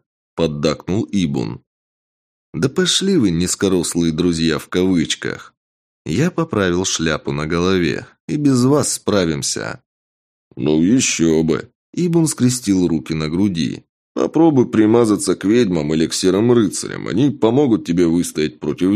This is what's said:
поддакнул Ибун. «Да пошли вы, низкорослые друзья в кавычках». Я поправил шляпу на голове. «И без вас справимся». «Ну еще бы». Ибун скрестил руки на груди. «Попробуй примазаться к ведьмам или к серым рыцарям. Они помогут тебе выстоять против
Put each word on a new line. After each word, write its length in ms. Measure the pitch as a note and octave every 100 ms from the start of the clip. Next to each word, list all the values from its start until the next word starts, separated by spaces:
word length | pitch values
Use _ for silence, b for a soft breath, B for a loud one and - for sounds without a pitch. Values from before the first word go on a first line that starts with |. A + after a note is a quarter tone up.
| _ _ _ -
поддакнул 720 | E2 D2 D#2 C#2+ - G#2 -
Ибун. 540 | G2+ D#2+ C2+ A1 - _ _ _ _ _ _ _ _ _ -
«Да 140 | C3
пошли 480 | F#3 F3 - F#3+ F3+
вы, 140 | G2+
низкорослые 800 | E2 F2+ - G2 F2+ D#2 F2 E2
друзья 460 | D#2 F2 E2 E2 C#2+
в 100 | -
кавычках». 840 | F2+ F#2+ F2 C#2+ - G#1 G1+ - _ _ _ _ _ -
Я 260 | F#2 F3
поправил 540 | E3 E3 G#2+ F#2 F2 F#2+
шляпу 480 | - D#2+ D2+ -
на 140 | C#2+ D#2
голове. 600 | E2+ F#2 F#2 D#2 G1+ - _ -
«И 80 | D3+
без 260 | C#3+ B2+
вас 300 | B2+ C#3+ -
справимся». 920 | - - G2+ E2 C#2+ - - A1 - _ _ _ _ _ _ _ -
«Ну 260 | C#2 D#2+
еще 600 | F2 C3 - - E2 D#2+
бы». 260 | D#2+ D2+ - _ _
Ибун 340 | - F3 E3+ D#3
скрестил 600 | - B2 B2 G2+ F#2+ E2+
руки 260 | D#2 D2
на 140 | D#2 D#2
груди. 560 | E2+ G#2 E2+ A#1+ G1+ - _ _
«Попробуй 560 | - - D#3 E3 C3 A2+
примазаться 640 | A2 G#2+ A#2+ A2+ G2 F#2 E2+
к 80 |
ведьмам 500 | F#2+ A#2+ G#2 E2 D2
или 140 | D#2+ D#2+
к 60 |
серым 400 | - F#2 F#2+ A#2+
рыцарям. 560 | A#2+ G2+ - G1+ G1+ G#1
Они 200 | F2+ C#3+
помогут 560 | - A2+ B2+ C#3 G2+ -
тебе 220 | F2 E2
выстоять 540 | E2+ D#2+ D#2 D2+ -
против 340 | D2 C#2 F#2